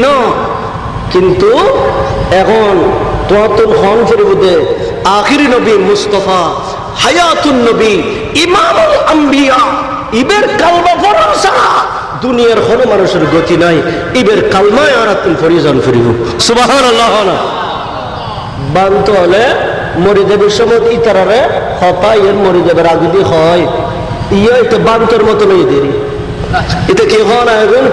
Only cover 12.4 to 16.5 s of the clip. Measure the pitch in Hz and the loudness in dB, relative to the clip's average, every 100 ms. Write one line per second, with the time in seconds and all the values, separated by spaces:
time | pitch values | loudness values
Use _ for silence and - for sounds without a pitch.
12.4 | 233 220 - 240 247 202 175 - 151 160 | 2 2 0 0 0 0 0 0 0 0
13.4 | 160 165 175 160 165 160 - 254 208 202 | 0 0 2 0 -2 -4 -4 -2 0 0
14.4 | - 190 208 233 294 247 220 190 185 160 | 0 2 2 2 2 0 0 -2 -2 0
15.4 | 160 170 147 131 131 120 117 110 - - | 0 2 2 0 0 0 2 0 -4 -4
16.4 | - | -2